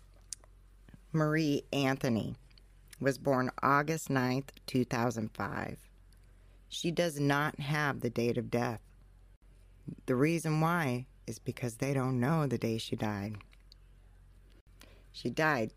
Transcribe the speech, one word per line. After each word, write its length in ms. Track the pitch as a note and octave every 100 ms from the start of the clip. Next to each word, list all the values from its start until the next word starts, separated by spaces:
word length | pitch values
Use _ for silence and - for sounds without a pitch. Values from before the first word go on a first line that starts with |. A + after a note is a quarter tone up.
| - - - - - - - - - - -
Marie 520 | D#3 D3+ D#3 D3+ C#3+ -
Anthony 640 | C#3 C3+ C3+ C3+ A2 G#2 A#2+ - - - - - -
was 160 | C3+ C3
born 320 | C#3 B2+ B2+ -
August 460 | B2+ C#3+ D3+ D#3+ -
ninth, 440 | C3+ B2+ B2+ C#3 - -
two 180 | B2+
thousand 480 | B2 B2 A#2+ A2+ A2
five. 440 | - G2 - F#2 - - - - - - - - - -
She 220 | - E3+
does 280 | E3 F3 C#3+
not 400 | C#3+ C#3+ D3+ -
have 420 | C#3 D3+ C#3+ B2+
the 100 | A#2+
date 280 | A#2 A#2+ A#2+
of 120 | A2+
death. 300 | A#2+ B2 A2 - - - - - - - - - - - - -
The 80 |
reason 460 | B2 D3+ E3+ D#3+ D#3
why 460 | D#3+ F3 C#3 B2 C3 - -
is 120 | A2+
because 380 | - - B2 A2+
they 160 | C3+
don't 280 | C3+ C3 B2
know 260 | B2 E3 C#3
the 120 | A#2
day 200 | A#2 A2+
she 180 | - A2+
died. 400 | G#2+ G2+ G2+ G#2 - - - - - - - - - - - - - - - - -
She 180 | - B2+
died 420 | B2 D#3 C3+ A2